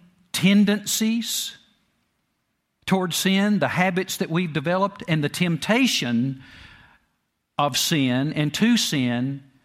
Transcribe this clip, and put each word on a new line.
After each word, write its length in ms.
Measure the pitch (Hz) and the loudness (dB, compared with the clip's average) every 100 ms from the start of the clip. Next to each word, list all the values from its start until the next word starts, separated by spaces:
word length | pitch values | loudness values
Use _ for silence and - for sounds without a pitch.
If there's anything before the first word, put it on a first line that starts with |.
| - _ _ | -12 _ _
tendencies 1300 | - 185 202 202 208 208 - 220 233 226 - - - _ _ _ _ _ _ _ _ _ _ _ _ - | 0 4 6 4 2 -2 -4 -2 -2 -4 -6 -8 -12 _ _ _ _ _ _ _ _ _ _ _ _ -2
toward 260 | 190 180 | -2 0
sin, 460 | - 190 190 208 202 | -2 0 2 2 2
the 100 | 131 | 0
habits 480 | 143 185 185 185 - | 0 0 0 -4 -4
that 140 | 160 | -2
we've 240 | 165 180 | -2 -2
developed, 480 | 151 151 185 196 - - | -4 -2 0 -2 -4 -4
and 140 | 156 | -2
the 60 | 143 | -2
temptation 1120 | - 180 160 - 233 262 - 127 117 135 131 - - - - - _ _ _ _ _ _ - | -2 -2 0 0 2 2 0 0 0 0 -4 -12 -20 -20 -20 -20 _ _ _ _ _ _ -2
of 180 | 147 131 | -2 0
sin 560 | - 160 131 123 147 | 0 2 2 2 0
and 220 | 151 151 | 0 -2
to 240 | - 220 233 | 2 2 2
sin 640 | - 151 123 120 131 139 - _ | 2 0 0 0 -2 -6 -12 _